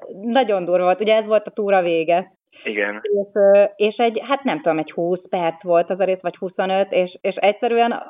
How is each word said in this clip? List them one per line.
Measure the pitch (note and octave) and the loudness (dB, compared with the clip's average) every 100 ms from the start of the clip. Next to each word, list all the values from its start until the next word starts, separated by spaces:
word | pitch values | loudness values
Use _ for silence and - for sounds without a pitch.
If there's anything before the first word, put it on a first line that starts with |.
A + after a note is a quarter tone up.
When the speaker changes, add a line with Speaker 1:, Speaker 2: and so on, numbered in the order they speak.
| - F3+ | -6 -12
Speaker 1:
nagyon | A3+ B3 A3 G3 | -2 0 0 -2
durva | E3+ F3+ | 0 2
volt. | F3+ F#3 | 2 0
Ugye | G#3+ A3 | 2 0
ez | G#3+ | 2
volt | G#3+ - | -2 -2
a | |
túra | - G3+ G3 | -4 0 2
vége. | F3 E3 D#3+ E3+ F3+ _ _ _ | 2 0 2 0 -2 _ _ _
Speaker 2:
Igen. | - G#3 C#3+ - | -8 -4 -4 -4
Speaker 1:
És, | G#4 G3+ G3+ | -4 -4 -2
ö, | G#3 G3 G3+ G3+ - | 2 4 6 4 0
és | G#3 G#3 | -2 0
egy, | A#3 A3 | 0 -2
hát | A#3 C#4 | -4 -4
nem | C4 D3 | -2 -2
tudom, | E3 D#3+ | 0 -2
egy | D#3 | -4
húsz | - E3+ F3+ - | -4 -4 -4 -4
perc | F#3 E3 E3 | -4 -2 -4
volt | F3+ E3+ F3 | 0 0 0
az | F#3+ | -2
a | |
rész, | F#3 F#3 | -2 -2
vagy | F3 - | -6 -8
huszonöt, | F#3 - F#3+ F#3+ G3 | -8 -4 -2 -2 0
és, | F#3 F3+ - | -2 -2 -4
és | G3 | -6
egyszerűen, | F#3 F#3+ G#3 A#3+ A#3 A#3 A3 - | 0 0 0 0 2 0 -2 -10